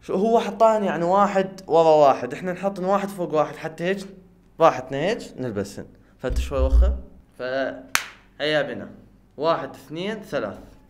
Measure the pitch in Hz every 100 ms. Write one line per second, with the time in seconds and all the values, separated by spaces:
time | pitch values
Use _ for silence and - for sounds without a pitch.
0 | - 180 220 226 202 202 220 220 190 156
1 | 170 196 196 196 196 - - 156 165 151
2 | 143 127 123 143 180 175 196 196 180 202
3 | 196 175 165 151 147 147 160 156 175 196
4 | - - - _ _ - 160 - - 139
5 | 143 233 - - 127 101 98 - - -
6 | _ _ 127 - - 135 131 135 139 -
7 | - - _ - 127 135 131 - - -
8 | - - _ - 147 151 127 110 95 -
9 | - _ _ - 156 151 156 - - 156
10 | 190 220 - 143 107 104 - -